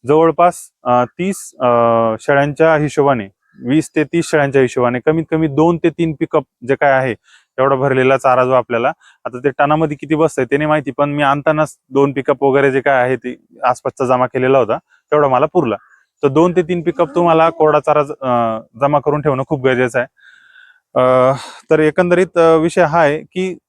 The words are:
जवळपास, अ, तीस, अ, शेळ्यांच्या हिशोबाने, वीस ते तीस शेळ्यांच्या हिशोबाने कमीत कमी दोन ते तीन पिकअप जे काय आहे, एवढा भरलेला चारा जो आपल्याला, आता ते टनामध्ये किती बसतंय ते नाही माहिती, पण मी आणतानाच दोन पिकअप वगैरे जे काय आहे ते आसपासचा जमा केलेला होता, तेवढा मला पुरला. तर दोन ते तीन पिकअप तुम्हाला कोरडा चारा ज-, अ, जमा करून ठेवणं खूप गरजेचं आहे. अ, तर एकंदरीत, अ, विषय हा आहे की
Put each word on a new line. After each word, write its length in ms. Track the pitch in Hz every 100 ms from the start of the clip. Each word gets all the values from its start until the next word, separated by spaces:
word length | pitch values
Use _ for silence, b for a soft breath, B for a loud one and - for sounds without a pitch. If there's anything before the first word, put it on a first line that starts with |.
| 120
जवळपास, 500 | 156 165 151 175 - - _
अ, 200 | 123 123
तीस, 500 | 123 - 185 190 - -
अ, 60 | 127 120 117 117 113 110
शेळ्यांच्या 560 | - 139 143 143 160 151
हिशोबाने, 520 | 147 151 143 123 98 _ _ _
वीस 260 | 123 151 147 -
ते 80 |
तीस 260 | 151 170 -
शेळ्यांच्या 320 | 156 139 135
हिशोबाने 360 | 127 - 123 123 156
कमीत 180 | 160 160
कमी 160 | 160 156
दोन 300 | 139 160 170
ते 140 | 170
तीन 240 | 151 165 151
पिकअप 220 | 165 156 135 _ 117
जे 60 |
काय 180 | 135 143
आहे, 220 | 135 131 104 b b b -
एवढा 180 | 135 135
भरलेला 400 | 135 131 131 135
चारा 280 | 135 127
जो 80 | 127
आपल्याला, 360 | 131 117 117 127 160 b b
आता 140 | 120 123
ते 120 | 139
टनामध्ये 460 | - 143 151 156 147
किती 140 | 143
बसतंय 300 | 151 156 -
ते 120 | 127 143
नाही 120 | 151
माहिती, 220 | 151 135
पण 200 | 123 143
मी 120 | 143
आणतानाच 560 | 139 143 147 151 151 - _
दोन 240 | 135 139
पिकअप 320 | 135 135 135
वगैरे 280 | 139 135 139
जे 80 | 131
काय 220 | 143 135
आहे 140 | 123 127
ते 200 | 123 123 _ -
आसपासचा 420 | 127 127 135 - 127
जमा 200 | 127 127
केलेला 320 | 131 127 135
होता, 200 | 107 139
तेवढा 500 | _ _ _ 151 143
मला 180 | 127 151
पुरला. 300 | 180 127 101 b b b _
तर 60 | 143
दोन 280 | 139 180 175
ते 60 |
तीन 200 | 165 175
पिकअप 320 | 165 165 160
तुम्हाला 360 | 170 175 160 160
कोरडा 300 | 165 156 151
चारा 220 | 151 151
ज-, 100 | 143 147
अ, 380 | 131 120 117 110 - 113
जमा 180 | 139 147
करून 220 | 147 147
ठेवणं 220 | 147 131 135
खूप 160 | 143
गरजेचं 340 | 131 123 127 123
आहे. 100 | - b b b b b b b _
अ, 380 | - 127 127 127 135 B B _
तर 80 | 156
एकंदरीत, 600 | 156 151 175 175 185 175
अ, 180 | 165 160
विषय 260 | 165 190
हा 180 | 160 165
आहे 180 | 151 156
की 400 | - 185 190 170